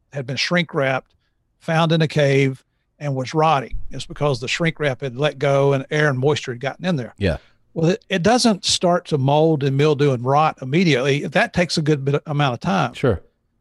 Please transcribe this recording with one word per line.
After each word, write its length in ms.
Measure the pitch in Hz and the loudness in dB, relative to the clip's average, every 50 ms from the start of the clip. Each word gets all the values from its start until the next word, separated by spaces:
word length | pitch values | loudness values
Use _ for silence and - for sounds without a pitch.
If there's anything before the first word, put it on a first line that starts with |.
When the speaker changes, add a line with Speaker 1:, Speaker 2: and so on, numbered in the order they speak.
| _ _ - | _ _ -12
Speaker 1:
had 120 | 139 131 | -10 -8
been 120 | 120 135 | -6 -4
shrink 360 | - - - 175 175 170 - - | -4 -2 0 0 0 0 -2 -2
wrapped, 420 | 156 135 131 131 131 - _ _ _ _ _ _ _ _ _ _ _ | -2 0 0 -2 -2 -6 _ _ _ _ _ _ _ _ _ _ _
found 320 | - - 160 160 170 156 | -6 -2 2 2 2 2
in 100 | 165 165 | 2 2
a 60 | 160 | 0
cave, 560 | 143 - 156 143 139 135 139 139 135 135 - _ _ _ _ _ _ _ | 0 2 2 2 4 4 4 2 2 -2 -4 _ _ _ _ _ _ _
and 160 | _ 151 143 135 | _ -8 -6 -4
was 200 | 131 127 120 - | -4 -6 -4 0
rotting. 440 | 156 156 160 151 135 120 113 - - - - | 2 2 2 2 2 0 -4 -6 -6 -6 -6
It's 140 | - 135 - | -8 -10 -10
because 340 | - 139 - 143 147 135 110 | -12 -6 -2 -2 -2 -2 -2
the 80 | 127 | -4
shrink 320 | 117 - - 170 165 - - | -6 -4 -2 -2 -2 -2 -2
wrap 220 | 151 143 127 - | -4 -4 -4 -4
had 160 | 143 135 117 | -8 -10 -4
let 220 | 123 147 151 139 135 | -2 -2 -2 -2 -2
go 340 | 143 139 139 139 139 139 139 | 0 2 2 2 2 2 2
and 120 | 135 135 - | 0 -2 -2
air 160 | 160 151 151 151 | -2 0 2 2
and 80 | 135 | 0
moisture 360 | 127 127 151 151 147 - 139 117 | 0 0 0 0 0 -4 -8 -10
had 80 | 117 | -8
gotten 240 | 127 135 - - 160 | -8 -8 -8 -6 -4
in 100 | 185 180 | -2 -2
there. 180 | 135 117 101 - | -2 -4 -8 -6
Speaker 2:
Yeah. 200 | - 104 90 76 - - _ _ _ _ _ _ | -4 -2 -2 -2 -4 -8 _ _ _ _ _ _
Speaker 1:
Well, 160 | 165 165 165 | 0 0 0
it, 160 | 185 - - | 0 0 -2
it 160 | _ 190 190 165 | _ -4 0 2
doesn't 400 | 208 240 247 233 233 202 175 - | 2 2 4 4 2 2 2 -2
start 400 | - - - - 175 175 175 - | -4 -2 0 2 2 2 0 0
to 100 | - 165 | -2 -2
mold 460 | 139 131 139 143 151 156 165 160 143 147 | 0 2 2 4 4 4 2 2 0 0
and 100 | 139 135 | 0 0
mildew 360 | 139 147 156 147 127 147 143 131 | 2 2 2 2 2 2 2 0
and 100 | 117 120 | 0 0
rot 360 | 131 139 147 156 151 - - | 2 2 4 2 2 0 -4
immediately. 640 | 135 127 139 175 196 165 139 120 131 143 139 143 196 | -6 -2 0 2 4 4 2 2 2 0 0 0 -2
That 260 | 170 - 180 226 226 - | -2 0 0 0 0 0
takes 240 | 180 180 - - | -2 -2 0 -2
a 40 | 175 | -2
good 240 | 151 147 156 135 135 | 0 0 0 0 0
bit, 180 | 143 143 147 - | -2 -2 -4 -4
amount 280 | 165 143 143 143 135 120 | -4 -2 0 0 0 -2
of 60 | - | -2
time. 320 | - 175 196 180 151 117 - | -4 -2 0 0 -2 -2 -2
Speaker 2:
Sure. 280 | - - 131 95 - - _ _ _ _ _ _ _ | 0 0 0 0 0 -4 _ _ _ _ _ _ _